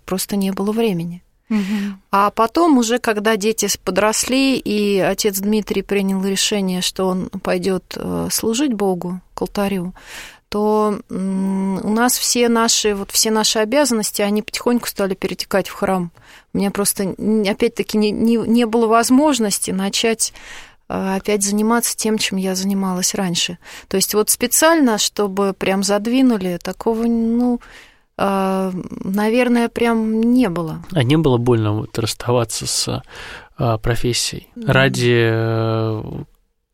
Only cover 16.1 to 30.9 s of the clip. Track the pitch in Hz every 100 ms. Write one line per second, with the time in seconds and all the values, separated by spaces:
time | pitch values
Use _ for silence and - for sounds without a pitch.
16.1 | - - - _ 180 196 190 202 - 196
17.1 | - 208 220 202 226 233 - 202 214 214
18.1 | - 226 233 208 233 233 233 226 226 226
19.1 | 262 311 254 214 - - 185 196 - 226
20.1 | 220 - - - - - _ _ 185 190
21.1 | 190 202 208 202 208 214 233 233 - 220
22.1 | 220 - 190 190 185 190 196 190 180 185
23.1 | - 190 170 - 175 - - - 190 -
24.1 | 208 214 - 240 - 320 330 254 208 -
25.1 | - 208 190 196 190 190 190 196 202 214
26.1 | 254 262 220 185 175 - 185 - 226 233
27.1 | 233 226 233 247 240 - - - _ _
28.1 | - 196 196 190 190 190 185 - - -
29.1 | 202 214 240 247 240 233 - 233 226 220
30.1 | 220 233 247 233 170 160 160 170